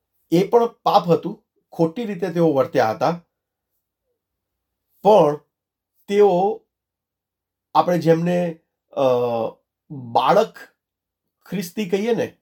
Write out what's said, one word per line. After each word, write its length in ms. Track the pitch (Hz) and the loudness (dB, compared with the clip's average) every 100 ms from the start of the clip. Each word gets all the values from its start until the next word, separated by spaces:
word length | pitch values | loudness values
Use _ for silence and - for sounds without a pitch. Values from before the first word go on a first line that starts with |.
| _ _ - | _ _ -2
એ 160 | 165 190 | 0 2
પણ 180 | 233 233 | 2 0
પાપ 420 | - 165 196 175 | -4 0 0 2
હતું, 360 | 156 170 - _ _ _ | 0 -2 -12 _ _ _
ખોટી 340 | - 165 202 214 | -2 -2 -4 -8
રીતે 240 | 185 190 | -6 -6
તેઓ 240 | 170 165 | 0 0
વર્ત્યા 380 | 135 127 139 110 | 2 0 0 0
હતા. 340 | 110 139 175 - _ _ _ _ _ _ _ 523 480 _ _ _ _ _ _ _ _ | 0 -4 -4 -10 _ _ _ _ _ _ _ _ _ _ _ _ _ _ _ _ _
પણ 360 | 190 208 151 147 _ _ _ _ _ _ - | 4 6 4 0 _ _ _ _ _ _ -2
તેઓ, 540 | 202 202 175 202 - _ _ _ _ _ _ _ _ _ _ _ 156 | 2 4 4 0 -4 _ _ _ _ _ _ _ _ _ _ _ -2
આપણે 240 | 165 175 | 0 0
જેમને, 600 | 156 165 175 175 175 165 _ _ _ | 2 0 0 -2 -4 -8 _ _ _
અ, 100 | - 131 123 120 117 113 - _ _ - | -2 0 0 -2 -4 -6 -10 _ _ -18
બાળક 680 | 143 120 117 135 190 226 - - _ _ _ _ _ _ _ - | -16 -6 -2 2 2 0 -6 -20 _ _ _ _ _ _ _ -12
ખ્રિસ્તી 400 | 185 180 - 190 | -10 -8 -8 -6
કહીએ 260 | 196 226 214 | -4 -4 -4
ને, 220 | 117 - | -6 -10